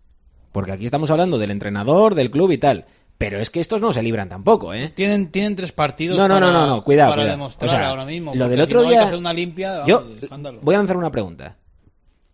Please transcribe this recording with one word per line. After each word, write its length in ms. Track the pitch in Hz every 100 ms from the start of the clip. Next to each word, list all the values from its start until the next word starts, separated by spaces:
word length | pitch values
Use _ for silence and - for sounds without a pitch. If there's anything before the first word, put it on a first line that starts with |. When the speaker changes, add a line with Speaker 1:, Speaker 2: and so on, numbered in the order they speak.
| _ _ _ _ _ 101
Speaker 1:
Porque 160 | 95
aquí 140 | 95 117
estamos 240 | 143 151
hablando 260 | 156 180 135
del 140 | 104
entrenador, 640 | 101 101 101 107 170 220
del 160 | 175 123
club 200 | 139 185
y 60 | 139
tal. 300 | 147 104 - _ _ -
Pero 200 | 104 101
es 120 | 110
que 100 | 170
estos 220 | 165 220
no 100 | 226
se 100 | 117
libran 280 | 113 110 95
tampoco, 420 | 92 107 220 82
¿eh? 160 | 101 151
Speaker 2:
Tienen, 420 | - 196 208 180
tienen 240 | 190 208
tres 160 | 196 185
partidos 460 | - 147 - 165 180
Speaker 1:
No, 100 | 196
no, 120 | 196
no, 60 | 180
Speaker 2:
para, 120 | 170
Speaker 1:
no, 60 | 147
no, 160 | 120
cuidado, 280 | 123 143 143
Speaker 2:
para 120 | 147
Speaker 1:
cuidado. 120 | 147 -
Speaker 2:
demostrar 320 | 135 - -
Speaker 1:
O 20 |
sea, 140 | - -
Speaker 2:
ahora 160 | 135 135
mismo, 280 | 165 160
Speaker 1:
lo 140 | 127 123
del 100 | 123
Speaker 2:
porque 120 | 160
si 40 | 240
Speaker 1:
otro 40 |
Speaker 2:
no 60 | 240
hay 0 |
que 40 | 233
Speaker 1:
día, 80 | 202
Speaker 2:
hacer 120 | 170
una 140 | 170
limpia, 500 | 170 175 170 190 180
Speaker 1:
yo 160 | 139 220
Speaker 2:
vamos, 220 | 117 110
escándalo. 360 | 131 139 143 117
Speaker 1:
voy 120 | 143
a 40 | 196
lanzar 180 | 196 180
una 140 | 160
pregunta. 440 | 127 95 82 69 - _ _ _ _ _ _ _